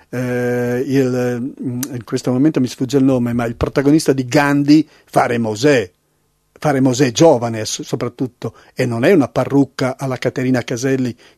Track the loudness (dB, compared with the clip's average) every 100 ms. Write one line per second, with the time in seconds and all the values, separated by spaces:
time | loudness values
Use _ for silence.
0 | _ -8 -4 -4 -2 -2 -2 -4 -2 0
1 | 0 0 -2 -4 -8 -8 -8 -8 -8 -10
2 | -6 -6 -2 0 2 2 -2 -4 -2 2
3 | 2 2 0 -2 -4 -4 -2 0 2 2
4 | 2 0 0 0 2 2 4 4 2 _
5 | _ -2 0 0 -2 0 2 2 0 -8
6 | _ _ _ _ _ _ -2 2 2 2
7 | 0 4 4 6 0 -4 -6 -8 -8 -6
8 | -6 -6 -8 -8 -14 -14 _ -6 -4 0
9 | 2 4 2 -2 0 0 0 -2 -4 -4
10 | -6 -4 -4 -2 0 -2 -2 -4 -2 -2
11 | -2 -6 _